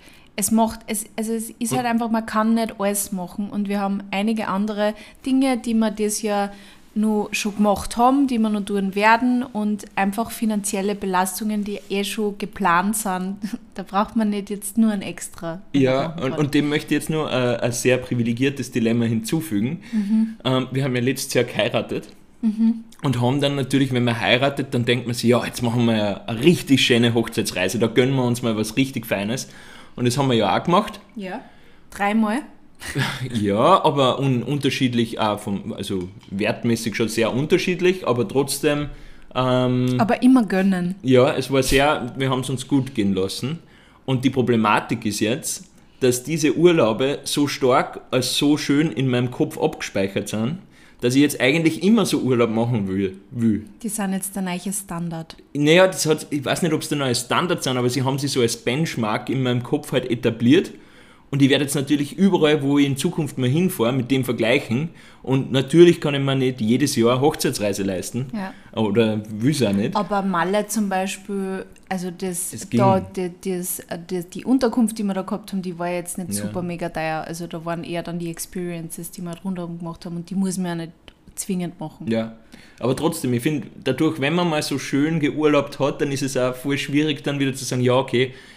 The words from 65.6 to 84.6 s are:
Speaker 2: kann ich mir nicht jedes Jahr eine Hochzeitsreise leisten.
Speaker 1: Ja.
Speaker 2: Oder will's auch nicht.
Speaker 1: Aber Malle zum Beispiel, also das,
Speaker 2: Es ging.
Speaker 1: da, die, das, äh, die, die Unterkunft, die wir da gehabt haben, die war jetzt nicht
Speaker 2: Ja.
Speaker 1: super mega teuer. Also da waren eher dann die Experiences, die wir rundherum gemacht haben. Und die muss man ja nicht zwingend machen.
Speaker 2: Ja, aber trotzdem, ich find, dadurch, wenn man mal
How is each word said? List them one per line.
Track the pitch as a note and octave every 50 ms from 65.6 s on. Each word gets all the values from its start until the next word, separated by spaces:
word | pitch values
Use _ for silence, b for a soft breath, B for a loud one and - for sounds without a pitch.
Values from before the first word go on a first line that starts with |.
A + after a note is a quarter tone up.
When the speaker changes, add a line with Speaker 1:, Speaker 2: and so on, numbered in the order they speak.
| C3+ C#3 - E3 F3 F3 E3 E3+
Speaker 2:
kann | - D3+ C#3
ich | C#3
mir | C#3 C#3 C3+
nicht | C3+ C3 C3 B2 -
jedes | A2 G#2+ A#2+ C3+ D3 C#3 -
Jahr | A#2 A2+ A#2 B2+
eine | B2+
Hochzeitsreise | C3+ D#3 D3+ - - D#3+ B2 - G2+ G#2 G2+ G#2
leisten. | G2 G2 F#2+ F2 - - - A#2+ C3+ C3+ -
Speaker 1:
Ja. | G#3+ F#3+ F#3+ B B B B B -
Speaker 2:
Oder | A2 G#2 G2 A#2 A2+ A2 G#2+ G#2+ G#2 -
will's | A2 G#2 A2+ C#3 D#3 C3+ A#2+
auch | G2+ G2
nicht. | G2 G#2+ - -
Speaker 1:
Aber | G#3 G3+ - G#3 G3
Malle | G3 G3 F#3 E3+ E3+ F3+ G3+ G#3+ G#3 G#3
zum | - A3 G#3 G3
Beispiel, | F#3+ F#3 F#3+ G3 G3 - - - G3+ G3 F#3+ F#3+ F#3+ F#3+ F#3+ - - - - -
also | F#3+ F#3 F3 F#3
das, | E3+ E3+ F#3+ F#3 F3 E3+ - - -
Speaker 2:
Es | A2 - -
ging. | - A#2
Speaker 1:
da, | G3 F#3+ F#3+ F#3+
die, | F#3+ - - F#3+ F3+ F3 F3 - -
das, | F#3+ F#3 F3 F3+ - - -
äh, | - - - E3+ E3+ -
die, | F#3 F3+ E3+ -
die | - F3 -
Unterkunft, | - C4 C4+ - A#3 A3+ B3+ A3+ G#3+ A3 A3+
die | G#3
wir | G3 F#3+
da | F#3+ F#3
gehabt | G3 G#3+ G#3 G#3 - G3+
haben, | F#3+ F3
die | F#3 E3+ E3
war | F3 F3
jetzt | F3 F3 F3 - - -
nicht | F3+ E3+ G3
Speaker 2:
Ja. | G3+ G#3
Speaker 1:
super | G3+ G#3 F3+
mega | F3 F3 F3 E3+ F3 E3
teuer. | - D#3+ D#3+ D#3+ D#3 D#3 -
Also | - E3 E3 F3 E3+
da | - E3 D#3+
waren | E3+ E3+ E3 E3
eher | - E3+ E3+ E3
dann | E3+ E3 F3
die | E3+ E3
Experiences, | E3 - - - - F#3+ F3 F3 E3+ E3 E3 E3 - - E3+ -
die | - - F3+
wir | F3 E3 E3+ -
rundherum | F#3+ F#3+ F3 F3 E3+ E3+ E3+
gemacht | F3 E3 E3 - -
haben. | F3+ E3+ E3+
Und | E3+ -
die | F#3+
muss | G3 F#3+ F#3+ F3+ F#3
man | F3+ F3
ja | E3+ E3+ E3
nicht | D#3+ - _ _ - - _ _ - -
zwingend | - - - F#3+ F3+ F3 E3 - -
machen. | D3+ D3+ - - - A2
Speaker 2:
Ja, | A2+ A2+ A2 A2 - - - B B B B B B B
aber | A2 A#2+ C3+
trotzdem, | C3+ C#3 D#3 - - - B2 B2
ich | A#2+
find, | - D#3 D3+ C3+ G2 - - - -
dadurch, | C3+ B2+ - D#3 D#3 D#3 C3+
wenn | C3 C#3+ E3
man | F3 F3 E3+
mal | D#3 D3+